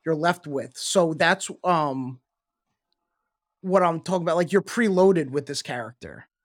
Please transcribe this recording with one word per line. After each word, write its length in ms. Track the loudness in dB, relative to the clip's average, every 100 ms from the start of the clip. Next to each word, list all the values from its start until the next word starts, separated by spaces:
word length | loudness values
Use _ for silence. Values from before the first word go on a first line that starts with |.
| -4
you're 100 | 0
left 320 | 0 -2 -4
with. 300 | -8 -8 -10
So 360 | -2 2 2
that's, 360 | 2 2 0 -4 -6
um, 560 | 0 0 0 -4 -8 -10 _ _ _ _ _ _ _ _ _ _ _ _ _ _
what 220 | 0 2
I'm 180 | 2 0
talking 220 | -2 -2
about, 140 | 0 0
like, 140 | 2
you're 100 | 0
preloaded 680 | 0 0 2 4 4 4 0
with 140 | -4 -6
this 160 | -8
character. 640 | -8 -8 -10 -14 -18 -18 -20 _